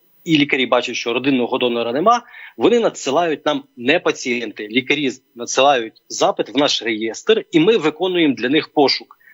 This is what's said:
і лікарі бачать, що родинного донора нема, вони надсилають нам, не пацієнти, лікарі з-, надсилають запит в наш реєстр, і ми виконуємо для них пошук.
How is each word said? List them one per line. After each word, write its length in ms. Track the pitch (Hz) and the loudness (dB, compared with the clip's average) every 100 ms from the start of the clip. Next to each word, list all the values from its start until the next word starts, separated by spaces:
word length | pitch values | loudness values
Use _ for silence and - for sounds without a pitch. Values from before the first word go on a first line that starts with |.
| _ _ | _ _
і 140 | - 151 | 0 2
лікарі 280 | 143 143 123 | 2 0 2
бачать, 300 | 123 117 113 | 0 0 -6
що 160 | 120 | -4
родинного 460 | 120 131 131 117 127 | -2 0 0 0 0
донора 340 | 123 117 117 | -2 -2 -2
нема, 300 | 131 202 240 - - - - | 0 2 2 0 -20 -18 0
вони 240 | 139 233 | 2 4
надсилають 680 | 196 - - 143 175 143 151 | 2 -2 -2 0 0 -2 -2
нам, 180 | 143 - - | -4 -4 -8
не 240 | 120 170 | 0 0
пацієнти, 680 | 175 - 135 120 113 - 107 | 0 -4 -4 -6 -6 -10 -6
лікарі 420 | 117 127 147 139 | -4 -2 -2 -2
з-, 120 | - _ | -6 _
надсилають 680 | 117 120 - 135 131 113 - - | -14 -6 0 2 2 -2 -12 -14
запит 400 | - 170 196 - | -4 -2 -2 -4
в 80 | 117 | -2
наш 260 | 143 - | -2 -2
реєстр, 640 | 113 110 110 104 - 220 - | -4 -4 -4 -6 0 -2 2
і 80 | 160 | 2
ми 160 | 175 226 | 4 2
виконуємо 580 | 151 - 185 175 156 | 0 -2 -2 0 0
для 140 | 113 120 | 0 0
них 200 | 147 - | 0 0
пошук. 480 | - 135 - - _ _ | 2 2 2 -8 _ _